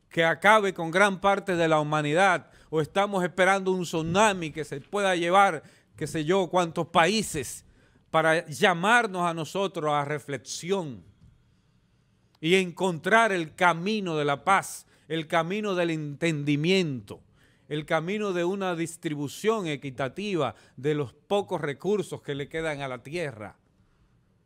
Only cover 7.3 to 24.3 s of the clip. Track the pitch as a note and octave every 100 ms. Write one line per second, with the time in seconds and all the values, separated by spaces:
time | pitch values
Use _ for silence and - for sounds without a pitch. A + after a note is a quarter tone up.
7.3 | D#3 B2+ - - _ _ _ _ D#3+ D#3+
8.3 | D#3+ E3 B2+ G3 F3 F#3+ A#3+ G3+ F#3 F3
9.3 | E3 D3+ F#3+ G3 F3+ D3+ D3 C#3+ D3 -
10.3 | C3+ - - E3 G3 D#3+ A2 E2+ _ -
11.3 | _ _ _ _ _ _ _ _ _ _
12.3 | _ D#3+ F#3 F#3 E3 F#3+ E3 F#3 A3+ A3+
13.3 | F#3+ D#3 - F3+ E3 F3+ A3 F#3 D#3 D3
14.3 | C#3+ - F#3+ D3 - - _ - D#3+ D#3
15.3 | E3+ E3 G#3 G#3+ F3+ E3+ D#3+ D3+ C#3+ E3
16.3 | D#3 C#3+ D3 D#3+ F#3+ E3+ B2+ G#2 F2+ _
17.3 | _ _ _ - D3+ D3+ D#3+ D#3+ G#3+ G#3
18.3 | F3 E3+ G3 F#3+ E3+ E3 - E3 D3 C#3+
19.3 | - G#3 A3+ F3 C#3+ C#3 B2+ C3+ B2 G#3
20.3 | F3+ C3 - _ - C3+ D3 B2+ - -
21.3 | G3+ G3+ F3+ D3 C#3 F3+ G#3 D#3 C#3 -
22.3 | C#3 C#3 D#3+ D#3+ C#3+ C#3 B2 C3 E3+ D#3
23.3 | A2 G2+ - _ _ _ _ _ _ _